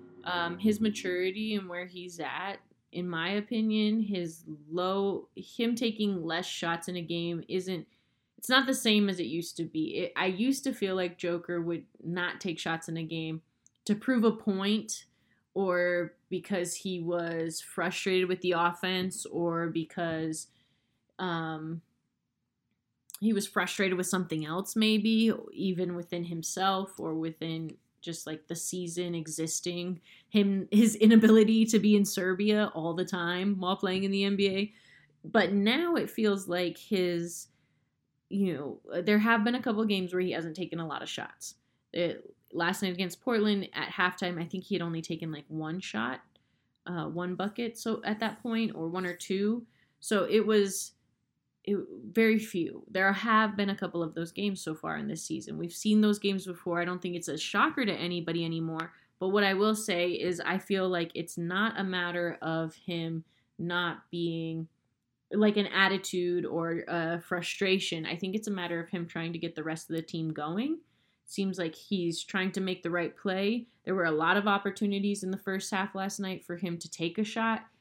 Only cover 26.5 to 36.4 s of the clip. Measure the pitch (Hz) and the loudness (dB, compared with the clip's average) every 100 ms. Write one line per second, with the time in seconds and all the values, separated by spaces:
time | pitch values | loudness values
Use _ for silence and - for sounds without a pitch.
26.5 | - 190 190 196 - 170 160 160 160 165 | -2 0 0 -2 -6 -6 -4 -4 -6 -6
27.5 | 160 160 - _ _ - 165 - 156 - | -6 -8 -12 _ _ -12 -10 -8 -10 -8
28.5 | 170 - 185 175 170 175 170 156 156 160 | -6 -4 -4 -4 -4 -4 -4 -6 -4 -4
29.5 | - 175 175 175 180 - - _ 214 202 | -4 -4 -4 -4 -6 -10 -20 _ 4 4
30.5 | 196 - 208 226 214 220 226 214 220 220 | 2 4 6 6 8 10 12 12 10 10
31.5 | 226 220 220 208 208 196 - 185 185 208 | 8 6 6 6 6 6 2 0 2 4
32.5 | 214 208 160 160 165 185 180 170 180 196 | 4 2 0 -2 -2 -2 -2 -2 0 0
33.5 | 196 180 190 196 185 196 196 196 202 196 | 0 0 0 0 0 0 2 2 2 2
34.5 | 190 208 - - - _ _ 160 226 180 | 2 -2 -6 -20 -20 _ _ 0 4 4
35.5 | 202 202 269 339 311 160 - 214 196 | 4 4 4 2 2 0 2 2 2